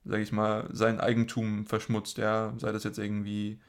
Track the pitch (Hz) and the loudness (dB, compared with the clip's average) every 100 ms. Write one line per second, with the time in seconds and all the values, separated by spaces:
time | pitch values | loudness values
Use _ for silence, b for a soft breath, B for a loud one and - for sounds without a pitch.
0 | - 107 107 107 107 107 - 113 113 110 | -4 -2 0 2 2 2 -2 2 2 4
1 | - 117 117 - 113 104 104 110 - 110 | 2 4 2 0 -2 -2 -2 -4 0 -2
2 | 104 - 107 110 110 113 113 107 107 107 | -2 -2 0 2 0 -4 -2 -2 -4 -4
3 | 104 104 101 104 104 107 | -2 -2 -2 -2 -2 -6